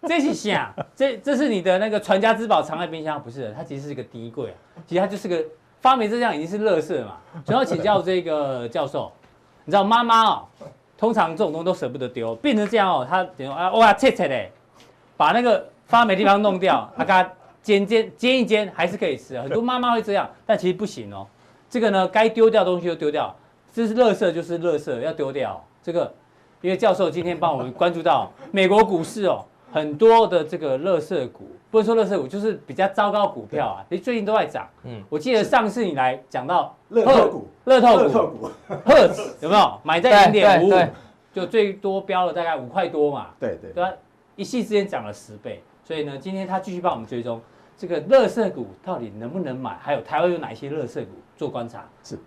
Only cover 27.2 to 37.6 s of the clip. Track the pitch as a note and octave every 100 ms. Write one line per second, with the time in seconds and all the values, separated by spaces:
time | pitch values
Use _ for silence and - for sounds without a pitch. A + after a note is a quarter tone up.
27.2 | E3+ E3 E3 C#3 B2 B2+ E3+ E3+ E3 C#3
28.2 | G2+ - - G3 F#3+ G3+ G3 F#3 D#3+ A3
29.2 | F#3+ - - _ _ D3+ D3+ D3 A3+ A3+
30.2 | G#3+ F3 D#3 E3+ D3+ C3 E3+ F3 D3+ F3+
31.2 | B2 - - - _ A3 G#3 A3+ G3+ F#3+
32.2 | C3 G3 G#3+ E3 - B2+ F#3+ G3 G#3 G#3
33.2 | G3+ - G#2+ D3+ B2 F#2 G2 F#3+ B3+ A#3+
34.2 | G3+ G#3+ D#3 C3 G2 _ B2 A#2 G2 D3+
35.2 | D3+ A3+ G3+ B3+ A3 G#3+ G#3 C#3+ C3 C3
36.2 | - C#3 C3 E3+ C#3+ - _ A3+ A3 C4
37.2 | - D3+ - _